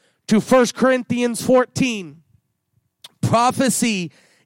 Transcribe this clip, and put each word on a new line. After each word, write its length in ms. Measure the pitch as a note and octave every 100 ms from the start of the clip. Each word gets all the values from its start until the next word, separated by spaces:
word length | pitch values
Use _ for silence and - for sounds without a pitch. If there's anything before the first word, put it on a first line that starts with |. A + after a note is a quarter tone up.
| _ _ -
to 140 | G#3+
First 340 | - B3+ A#3+
Corinthians 680 | - B3+ B3+ A#3 A#3+ A#3+ A#3
fourteen, 800 | - B3+ B3 - C4 A3 E3+ C#3+ _ _ _ _ _ _ _ _ - _
prophecy 920 | - A3 A#3+ G#3 C4 - A#3+ G3+ E3+ - _ _